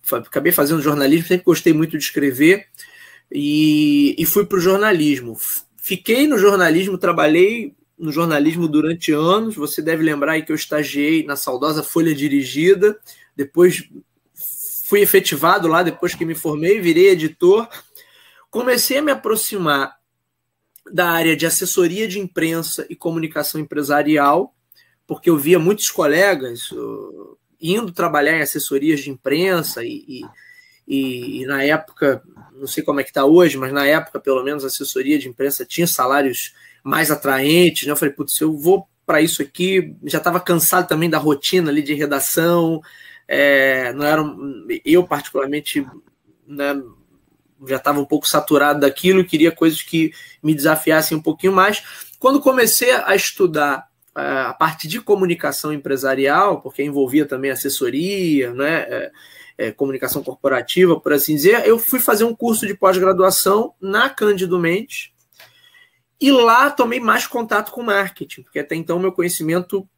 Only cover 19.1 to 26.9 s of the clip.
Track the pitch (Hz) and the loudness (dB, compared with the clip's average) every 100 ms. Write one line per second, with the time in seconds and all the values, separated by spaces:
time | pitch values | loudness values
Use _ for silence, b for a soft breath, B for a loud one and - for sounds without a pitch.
19.1 | 269 214 220 - 208 160 143 135 _ _ | -2 -2 -4 -4 -4 -2 -2 -2 _ _
20.1 | _ _ _ _ _ _ _ - 180 175 | _ _ _ _ _ _ _ -6 -2 0
21.1 | 165 165 151 165 - 180 - 175 185 220 | 0 0 0 -2 -2 -2 0 0 0 -4
22.1 | 196 190 - 160 165 160 - 151 165 170 | -6 -8 -4 -4 -4 -6 -10 -12 -10 -6
23.1 | 165 160 156 147 156 147 147 139 147 147 | -6 -6 -6 -6 -8 -8 -6 -2 0 2
24.1 | 151 143 160 233 _ _ b b b _ | 2 2 2 -2 _ _ b b b _
25.1 | 151 175 156 143 180 160 214 - - 151 | -2 0 2 4 4 4 0 -2 0 0
26.1 | 156 202 170 127 117 - - 117 | 4 2 0 -6 -12 -12 -10 -10